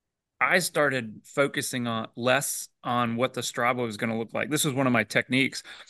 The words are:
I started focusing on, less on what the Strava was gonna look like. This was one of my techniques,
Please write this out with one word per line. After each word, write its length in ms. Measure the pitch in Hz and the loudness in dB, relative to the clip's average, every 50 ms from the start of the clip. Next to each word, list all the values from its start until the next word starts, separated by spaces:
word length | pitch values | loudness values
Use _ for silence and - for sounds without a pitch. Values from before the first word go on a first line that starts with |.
| _ _ _ _ _ _ _ - | _ _ _ _ _ _ _ -2
I 180 | 127 135 165 185 | 0 2 2 2
started 600 | 170 - - 165 147 143 131 127 113 110 107 104 - | 2 0 0 2 2 2 2 0 -4 -6 -10 -16 -18
focusing 640 | - - 147 143 147 - 147 131 - - 127 120 | -6 0 0 0 2 0 -2 -4 -4 -4 -4 -4
on, 220 | 120 113 110 113 - - | -2 -4 -4 -6 -8 -6
less 540 | 123 117 127 127 139 143 - - - - - _ _ - | -2 2 4 4 4 2 0 -6 -8 -8 -12 _ _ -6
on 320 | 131 120 120 120 117 117 | -2 0 2 2 2 0
what 200 | 117 127 127 - | 0 0 0 -2
the 60 | 127 | -2
Strava 460 | 117 - - - 120 120 127 123 123 | -6 -6 -2 0 2 2 2 0 -2
was 100 | 113 104 107 | -4 -4 -4
gonna 200 | 120 113 113 113 | -4 -2 -2 -2
look 160 | 117 110 - | -4 -4 -4
like. 160 | 110 113 110 | -4 -2 0
This 140 | 151 147 - | 0 0 0
was 100 | 160 123 | 0 0
one 140 | 135 135 127 | 2 2 4
of 40 | 123 | 4
my 120 | 113 107 | 4 2
techniques, 580 | - - 131 - - 123 131 135 117 - - - - - - - - | 2 0 0 0 2 2 2 2 0 -2 -6 -14 -14 -18 -20 -20 -20